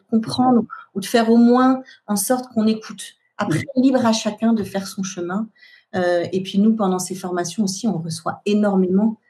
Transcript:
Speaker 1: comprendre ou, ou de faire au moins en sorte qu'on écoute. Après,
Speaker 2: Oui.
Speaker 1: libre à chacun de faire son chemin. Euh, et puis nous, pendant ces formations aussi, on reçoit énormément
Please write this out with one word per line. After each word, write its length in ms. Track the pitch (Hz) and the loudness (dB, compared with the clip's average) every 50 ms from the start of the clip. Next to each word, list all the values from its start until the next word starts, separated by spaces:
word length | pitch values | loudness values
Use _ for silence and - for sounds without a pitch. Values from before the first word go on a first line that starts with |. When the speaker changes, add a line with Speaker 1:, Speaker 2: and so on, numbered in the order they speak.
| _ _ | _ _
Speaker 1:
comprendre 480 | 233 226 226 - - - 247 254 247 226 | -2 -2 -2 -2 -2 0 2 2 4 2
ou, 60 | 214 - - - - _ _ | 2 -2 -8 -18 -20 _ _
ou 40 | 196 | -10
de 40 | 190 - | -4 0
faire 240 | - 233 226 220 | 0 2 2 4
au 60 | 226 233 | 4 6
moins 440 | 233 240 240 247 254 262 262 254 262 - - _ _ | 6 6 6 4 4 4 2 0 -4 -10 -20 _ _
en 100 | - 208 | -4 -4
sorte 380 | 196 - - 262 254 254 - - | -4 -2 -2 -2 -2 -4 -4 -4
qu'on 140 | 226 214 220 | 0 0 0
écoute. 480 | 220 220 - - 196 - - - - _ _ _ _ - | 0 -2 -4 -12 -16 -16 -18 -18 -20 _ _ _ _ -6
Après, 240 | - - 156 - - - - | -4 -2 -2 -2 -2 -2 0
Speaker 2:
Oui. 80 | 254 247 | 2 2
Speaker 1:
libre 220 | 269 254 247 233 | 4 4 4 4
à 80 | 226 220 | 2 2
chacun 400 | - - 214 208 - 226 226 226 | 2 -2 -4 -4 0 0 2 2
de 100 | 208 190 | 2 0
faire 240 | - - 196 190 - | -4 -6 -6 -8 -6
son 140 | - - | -8 -8
chemin. 480 | 190 185 - 180 175 175 180 208 226 220 _ _ - - - _ _ _ - | -8 -8 -6 -8 -6 -6 -4 -4 -6 -6 _ _ -20 -20 -20 _ _ _ -4
Euh, 280 | 185 180 175 175 175 170 - | -2 0 0 0 0 0 -2
et 120 | - 190 190 | -4 -4 -4
puis 160 | - - 196 | -2 0 2
nous, 160 | 208 226 220 | 4 4 4
pendant 240 | 220 202 185 185 185 | 2 0 0 0 -2
ces 160 | 185 - 185 | -4 -6 -8
formations 480 | 185 - 180 180 180 175 170 - - 214 | -8 -8 -6 -4 -4 -4 -4 -4 -2 -2
aussi, 240 | 185 - - - 226 | -2 -4 -4 -4 -2
on 100 | 180 160 | -2 -2
reçoit 440 | 165 165 160 - - - - - - | -4 -6 -8 -8 -8 -8 -10 -6 -4
énormément 720 | 208 208 208 208 202 196 190 185 175 185 196 220 226 220 - _ _ | -2 0 2 2 2 2 2 2 2 2 2 2 0 -2 -4 _ _